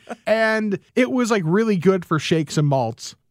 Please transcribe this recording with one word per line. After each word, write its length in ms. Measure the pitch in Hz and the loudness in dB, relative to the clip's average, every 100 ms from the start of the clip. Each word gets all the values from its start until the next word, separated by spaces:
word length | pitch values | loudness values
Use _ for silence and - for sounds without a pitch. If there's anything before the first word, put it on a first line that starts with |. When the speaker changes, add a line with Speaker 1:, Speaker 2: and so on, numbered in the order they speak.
Speaker 1:
<laughs> 40 | - - - | -14 -8 -2
Speaker 2:
And 540 | 220 220 220 214 190 _ - | 0 0 0 -2 -4 _ -2
it 160 | 247 | 0
was, 180 | 254 233 | 0 0
like, 120 | 226 156 | 0 2
really 300 | 190 226 196 | 2 2 2
good 300 | 165 190 - | 2 2 0
for 120 | 156 | -2
shakes 400 | - 160 147 - | 0 -2 0 0
and 80 | 147 | 2
malts. 480 | 139 113 - - - _ | 0 -2 -8 -14 -18 _